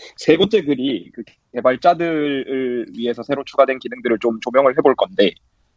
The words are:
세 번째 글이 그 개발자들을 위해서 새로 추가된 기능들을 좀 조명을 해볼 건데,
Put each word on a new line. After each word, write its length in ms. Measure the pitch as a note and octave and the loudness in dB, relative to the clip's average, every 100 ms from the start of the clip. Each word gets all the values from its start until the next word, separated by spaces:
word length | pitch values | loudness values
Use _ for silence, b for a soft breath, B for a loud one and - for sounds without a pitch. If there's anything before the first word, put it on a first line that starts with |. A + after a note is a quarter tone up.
| B - | B -4
세 200 | - D#3+ | 2 2
번째 260 | G3+ G#3+ | 2 0
글이 480 | D3 C3+ C3+ G#2+ - | 0 -2 -4 -6 -10
그 80 | - A2 _ _ | -18 -20 _ _
개발자들을 1300 | - B2 B2+ F3 E3 E3+ D#3 D3 C#3 B2 C3 B2+ B2 A2+ A2+ | -4 -2 2 2 0 -2 -2 -2 -4 -4 -4 -4 -4 -8 -6
위해서 260 | A#2 A#2 | -4 -4
새로 200 | A#2 C#3 | -6 -6
추가된 340 | C3+ - C3+ C3 | -2 2 2 2
기능들을 400 | - B2 A#2+ A2 | -8 -4 0 0
좀 180 | A#2+ A2 | 0 -2
조명을 360 | A#2+ B2+ C#3 B2 | 0 2 4 4
해볼 160 | C#3+ - | 2 2
건데, 360 | F#2 F#2+ G2 - _ _ _ | 0 2 0 -2 _ _ _